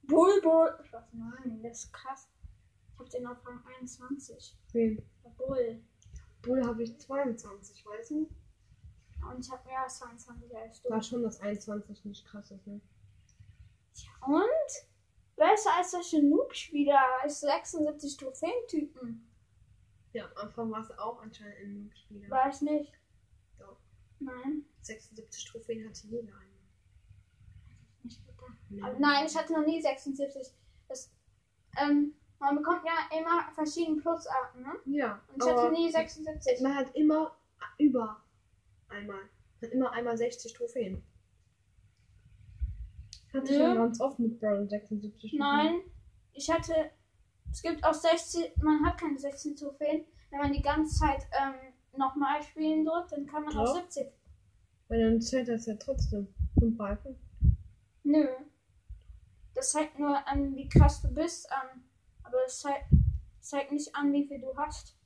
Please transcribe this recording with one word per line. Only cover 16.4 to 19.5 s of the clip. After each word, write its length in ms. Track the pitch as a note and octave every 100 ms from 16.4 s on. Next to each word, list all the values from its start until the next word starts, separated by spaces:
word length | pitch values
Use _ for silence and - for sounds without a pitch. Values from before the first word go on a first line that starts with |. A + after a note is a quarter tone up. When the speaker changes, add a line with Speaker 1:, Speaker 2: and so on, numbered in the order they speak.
| C#5+ - - D4 C#4 C#4 C4 C4 C#4+
Speaker 1:
ist 140 | -
sechsundsiebzig 760 | D4 D#4+ - E4 D4+ D4 C#4+ -
Trophäen-Typen. 1120 | C4 C4 E4 A#4+ - D#4 D4 B3+ B3 A3+ - _ _